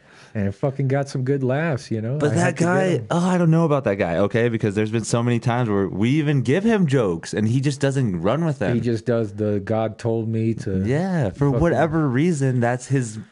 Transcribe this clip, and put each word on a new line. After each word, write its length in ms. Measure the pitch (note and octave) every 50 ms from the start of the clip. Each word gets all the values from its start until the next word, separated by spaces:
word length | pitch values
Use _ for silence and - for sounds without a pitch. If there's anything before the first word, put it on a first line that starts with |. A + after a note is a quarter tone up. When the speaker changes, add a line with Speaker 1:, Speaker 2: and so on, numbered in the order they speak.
| _ - - - - - -
Speaker 1:
And 140 | A2 G2 G2
it 20 |
fucking 360 | G2 - - C#3 C3 - C#3 B2+
got 200 | C3+ C#3 C#3 C#3
some 140 | - C3+
good 220 | B2+ C3 C#3+ C#3+ C3
laughs, 480 | A#2+ C3 D3 E3 E3+ C#3 - - -
you 80 | A2 A2
know? 180 | G#2+ A#2 C3+ D3+
Speaker 2:
But 140 | - D3
Speaker 1:
I 20 | -
Speaker 2:
that 60 | E3+
Speaker 1:
had 160 | F3 F3 F3
to 20 | -
get 60 | E3+
Speaker 2:
guy, 220 | F3 F3+ F#3+ F#3+ F#3
Speaker 1:
him. 180 | E3+ B2 G#2+ G2+
Speaker 2:
oh, 120 | D3 E3+ F3
I 140 | F#3 F#3 F3
don't 140 | F3 D#3+
know 120 | D#3+ E3 E3+
about 200 | D#3 D3 C3+ -
that 100 | G#2+ G2+
guy, 200 | G2 G2 E2+ E2+
okay? 320 | E2 G2+ G2+ - A2+ A#2 A#2+
Because 260 | A2+ A2 A#2 G#2+ F#2+
there's 160 | G#2+ G#2+ G#2+
been 140 | A2 A#2 G#2
so 180 | - - A#2+
many 160 | A#2 A#2+ A#2+ A#2
times 300 | - B2 A2+ B2 B2 A2
where 180 | G2+ G2 G2 F2+
we 220 | F#2+ F#2 G#2+ A#2+
even 320 | C#3+ D#3+ D3 D3 D3+ C3+
give 220 | A2 A2+ C#3 F#3+ G3+
him 240 | A#3 A3+ G3+ F3+ C#3
jokes 460 | C3+ C3+ A2+ F#2+ E2+ E2 - - -
and 120 | G2+ G#2+
he 140 | A2 A#2+ C#3
just 180 | C3 D3 C#3 C#3
doesn't 400 | C#3 C#3 C3+ C#3 B2+ G#2 F2+ E2+
run 240 | D#2+ G2+ B2+ D#3+ E3+
with 140 | D#3+ C3+ -
them. 160 | G#2 F#2 A#2+
Speaker 1:
He 60 | A#2
just 260 | A2+ A#2+ A#2 A2 -
does 280 | B2 A#2 A#2 A2+ G#2 G2+
the 260 | G#2 G#2+ G#2 G#2 G2+
"God 360 | G2 G#2+ A2 A2 A2+ A2+ G#2+
told 320 | - - A#2 A2+ A2+ A2 A2+
me 240 | A2+ A2 A2 A2+ A2+
to" 300 | - - G#2 F#2+ F#2+ F#2+
Speaker 2:
Yeah, 460 | G#2+ C3+ D3+ F#3 G3 F3+ E3 B2 F#2+
for 160 | D#2+ - C#3
Speaker 1:
fucking 140 | C#3+ B2+ A#2
Speaker 2:
whatever 480 | E3 E3+ C#3 B2 D#3 D#3+ D3+ E3 D3+ C#3
reason, 500 | A#2 C3 D#3+ F3+ E3+ C#3 C3+ C3 B2 B2+
that's 300 | A#2 A#2 B2 B2 - -
his, 320 | C3+ C#3 A#2+ A2 G#2+ A2 G2 -